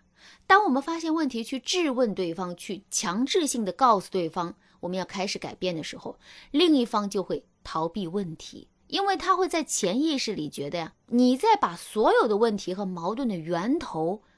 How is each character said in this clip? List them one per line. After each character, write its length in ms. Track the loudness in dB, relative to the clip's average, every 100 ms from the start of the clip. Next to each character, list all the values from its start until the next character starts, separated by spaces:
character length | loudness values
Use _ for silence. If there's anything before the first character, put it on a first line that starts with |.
| _ _ -20 -4 6
当 160 | 6
我 60 | 6
们 120 | 2
发 160 | 0 -4
现 160 | -2
问 140 | 0 0
题 160 | -2
去 160 | -6 -6
质 320 | -4 0 0
问 240 | 2 0 0
对 180 | -4
方， 220 | -4 -6 -8
去 300 | -10 -10 -6
强 360 | -4 -2 -2 0
制 200 | 2 0
性 200 | -2 -2
的 80 |
告 260 | 2 4 4
诉 100 | 2
对 200 | -2 -2
方 260 | -2 -6 -8 _ _
我 80 | -6
们 100 | -6
要 60 |
开 240 | -6 -4 -4
始 100 | -6
改 160 | -8
变 220 | -4 -4 -4
的 80 |
时 140 | -8 -10
候， 200 | -12 -14 -20 -20 -4
另 260 | 2 6 6
一 80 | 4
方 240 | 0 -2
就 120 | -2
会 220 | -2 -4 -8 _
逃 280 | -8 -2 -2
避 180 | -4 -6
问 260 | -4 -6 -10
题， 320 | -14 -18 -20 _ -6
因 180 | -2 0
为 120 | 0
他 180 | 0 2
会 140 | 2
在 120 | 0
潜 400 | -2 -2 0 0
意 160 | 0 0
识 160 | -4
里 160 | -6 -6
觉 200 | -6 -6
得 80 | -6
呀， 160 | -8 _ -2
你 280 | 4 4 4
在 220 | 4 4
把 180 | 2 -4
所 380 | -6 2 4
有 120 | 6 4
的 120 | 4
问 180 | 2 0
题 180 | -4
和 120 | -6 -6
矛 280 | -4 -4
盾 140 | -2 -2
的 80 | -4
源 420 | -2 -2 0 -2
头 440 | -2 -2 -2 -4 _